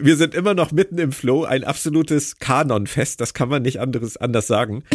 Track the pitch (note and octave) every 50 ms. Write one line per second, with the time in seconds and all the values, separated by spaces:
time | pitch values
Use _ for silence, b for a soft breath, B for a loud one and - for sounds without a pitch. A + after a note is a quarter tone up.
0 | C#3+ D3 E3 D3 E3 D#3 - F3 F3+ G#3 G3 F3 D#3+ - D#3 E3+ F#3+ - E3+ E3+
1 | D#3+ C3+ C3 - - B2 C3 D#3 D#3 - C3 C3+ - - C#3+ - - D#3+ D3 D#3+
2 | D#3 - D#3 D3 - - - - - - B2+ C#3+ D#3 C3+ A#2 G#2 G2+ - - -
3 | B2+ - - - A#2 - - - C3 B2 D3 C#3 A#2+ B2 A#2+ F#2+ B2 C3 B2 A#2
4 | A#2 A2 - - A#2+ A#2 A2+ A2+ - - A2+ G#2 B2 G#2+ G#2 C3 - b